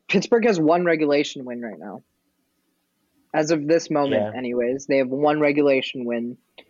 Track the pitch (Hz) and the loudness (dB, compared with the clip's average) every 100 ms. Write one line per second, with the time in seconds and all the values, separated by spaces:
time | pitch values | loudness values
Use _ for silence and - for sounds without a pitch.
0 | - 196 - 233 226 185 156 175 175 160 | -2 -2 2 2 2 2 2 2 2 0
1 | 151 143 147 143 127 120 117 92 98 107 | 2 0 0 -6 -12 -10 -10 -12 -14 -16
2 | - _ _ _ _ _ _ _ _ _ | -18 _ _ _ _ _ _ _ _ _
3 | _ _ _ 151 156 165 143 165 - 151 | _ _ _ -2 0 0 2 0 2 0
4 | 139 120 104 110 123 123 120 135 - 135 | 0 0 -2 -4 -4 -2 -2 -2 0 0
5 | 131 135 147 151 147 147 143 135 127 135 | 0 0 0 2 2 4 4 2 0 -6
6 | 120 117 120 127 _ _ - | -4 -4 -6 -10 _ _ -20